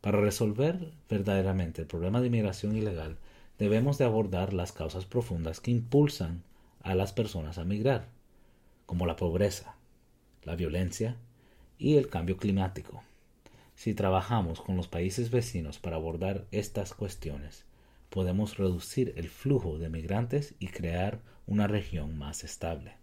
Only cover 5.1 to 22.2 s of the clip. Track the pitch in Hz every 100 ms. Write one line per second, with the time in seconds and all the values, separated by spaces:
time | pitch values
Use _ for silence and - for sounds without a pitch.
5.1 | 123 117 85 80 80 - 120 117 143 147
6.1 | - 82 87 - - - _ 92 92 95
7.1 | - 107 90 76 85 85 104 123 127 -
8.1 | - _ - - _ _ _ - 87 87
9.1 | 82 90 87 101 - - - _ _ _
10.1 | _ _ _ 76 85 82 85 90 - 110
11.1 | 123 - _ _ - - - 135 151 -
12.1 | 85 85 90 104 98 92 95 - - -
13.1 | - _ _ - - - - - 104 98
14.1 | 92 90 117 87 82 - 92 87 85 92
15.1 | 95 113 123 117 90 76 - 87 80 80
16.1 | 82 95 95 - 101 101 107 98 - 101
17.1 | - 80 71 73 - - - - - -
18.1 | 98 90 95 104 - 95 87 - - 123
19.1 | - 82 - 135 139 92 78 82 80 80
20.1 | 101 120 147 147 - - - 85 87 98
21.1 | - - - - 104 104 104 95 85 73
22.1 | 80